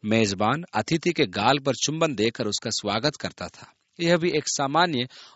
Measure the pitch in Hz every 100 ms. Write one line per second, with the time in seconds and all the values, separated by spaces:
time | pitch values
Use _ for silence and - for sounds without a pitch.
0 | 107 113 107 95 104 143 175 - 110 165
1 | 175 165 123 92 110 143 139 123 - 156
2 | 160 117 110 - 110 101 117 - 104 104
3 | 131 - - - - - - _ _ -
4 | 170 175 175 156 147 - 139 151 175 139
5 | 123 - -